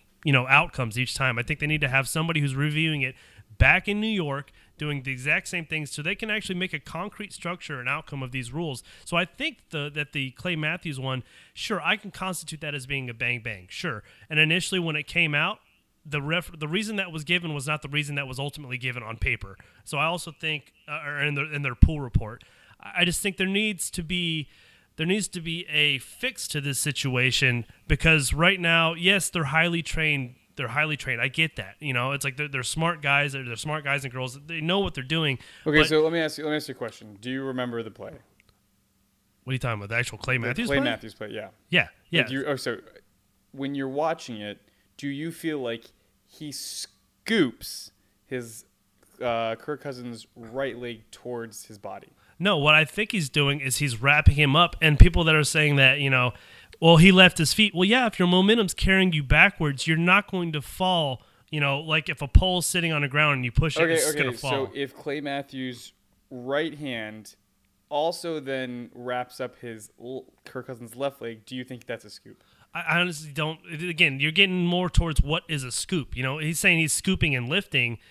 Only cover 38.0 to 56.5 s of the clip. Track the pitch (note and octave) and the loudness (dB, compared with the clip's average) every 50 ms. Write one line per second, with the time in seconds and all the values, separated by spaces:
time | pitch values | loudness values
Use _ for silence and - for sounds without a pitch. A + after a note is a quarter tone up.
38 | G2 - - C3+ _ _ _ _ _ _ _ _ _ _ _ _ _ _ _ _ | -14 -14 -14 -16 _ _ _ _ _ _ _ _ _ _ _ _ _ _ _ _
39 | _ _ _ _ _ _ _ _ _ B2+ C3 B2+ - B2 A2+ G#2+ G2+ G2+ A#2 A#2 | _ _ _ _ _ _ _ _ _ -6 -6 -4 -2 -4 -4 -6 -6 -4 -4 -2
40 | A#2+ - - G#2+ - - C3 B2 A2+ A2+ B2+ D#3+ A#3+ A3+ C#3 C#3 C3+ B2 A2+ - | -2 -4 -8 -10 -4 -4 -2 -2 -2 -2 -4 -4 -2 0 0 0 0 0 -4 -4
41 | - A2 - _ A2 G#2 A2+ A2 G#2 G2 - _ _ _ E3+ F3 A2+ - - _ | -8 -16 -14 _ -12 -10 -10 -12 -12 -12 -18 _ _ _ -2 0 0 -2 -8 _
42 | _ _ E3 E3 B2 A2 C3 C3+ - - C#3 C3 - C3 A#2 - - - _ - | _ _ -2 -2 -2 0 -2 -4 -4 -4 -4 -4 -4 -6 -6 -8 -10 -18 _ -20
43 | _ _ _ _ _ _ _ _ _ _ - C3+ C#3 C#3 C#3+ C#3 C3+ C3+ C3 C#3+ | _ _ _ _ _ _ _ _ _ _ -12 -10 -8 -6 -6 -6 -6 -6 -4 -2
44 | D#3 D#3+ E3 D#3+ - - A#2+ G#2+ G#2 G#2 G2+ - _ _ _ _ _ _ _ - | -2 -2 -2 -4 -8 -12 -12 -10 -10 -10 -12 -14 _ _ _ _ _ _ _ -10
45 | - C#3+ C#3 C#3 D#3 E3+ E3 - - D#3+ D#3 C#3+ B2+ A#2 A#2 A2+ - - _ _ | -8 -8 -8 -6 -8 -8 -10 -6 -6 -6 -4 -4 -4 -6 -6 -8 -10 -18 _ _
46 | _ _ _ _ _ _ - - D#3 D3 C3+ - - - - - - - _ _ | _ _ _ _ _ _ -20 -16 -14 -12 -12 -12 -12 -12 -12 -12 -14 -14 _ _
47 | _ _ _ _ _ - A3+ A3+ D#3+ B2 - - - - - - - - _ _ | _ _ _ _ _ 0 2 2 2 2 0 -8 -14 -14 -14 -14 -16 -18 _ _
48 | _ _ _ _ _ _ C3 B2+ A#2+ A2+ A2 - - _ _ _ _ _ _ _ | _ _ _ _ _ _ -10 -8 -8 -10 -16 -18 -20 _ _ _ _ _ _ _
49 | _ _ _ - A#2+ B2 A#2 A2+ A2+ A2+ A2+ A2+ - - D3+ C3 - C#3+ C3 B2 | _ _ _ -6 -4 -2 0 0 -2 -2 -4 -6 -6 -10 -10 -8 -8 -10 -10 -10
50 | B2 B2 A#2 G#2+ - _ _ B2 A#2 A2 A#2 C3 C#3 C3+ A2+ B2 B2 A#2+ A#2+ A2+ | -12 -12 -12 -14 -16 _ _ -20 -18 -10 -6 -4 -4 -4 -6 -8 -10 -10 -10 -12
51 | A2+ _ - - - B2 B2 A#2 A#2 A2+ A2+ - - - A2 G2+ - G2+ G2 G2+ | -16 _ -20 -16 -12 -10 -8 -8 -10 -12 -14 -18 -18 -18 -20 -16 -14 -14 -14 -14
52 | - _ _ _ _ _ _ _ E3+ G3+ G3+ D3+ C#3+ D3+ D3+ D#3 D#3 - - - | -16 _ _ _ _ _ _ _ 0 2 2 4 4 6 6 6 4 2 -2 -4
53 | A3 - - G3+ D#3 C3 - D3+ C#3+ C#3 C#3+ D3 C#3 C3+ B2 - D3 C#3 A#2 A2 | -4 -2 -2 -4 -4 -2 0 2 2 2 0 -2 -2 -4 -2 -2 -2 -2 -2 0
54 | A#2+ C#3 D3 D3+ D#3 - C#3+ C#3+ D3+ C#3 C3+ D#3 F3 E3 - - D#3+ D#3 D3 C#3+ | 2 4 4 8 8 6 8 8 4 6 6 6 4 4 4 2 4 4 12 12
55 | - F3+ E3 F3+ E3+ D#3+ D#3 D#3 D3 - - D#3 D3+ D3 C#3+ C#3 C3+ C3 C3+ D3 | 12 12 12 6 4 6 6 4 4 2 2 2 4 4 6 8 8 6 6 4
56 | C#3 C3+ C3+ B2+ B2 B2 - - - - | 2 2 4 4 4 2 0 -4 -16 -20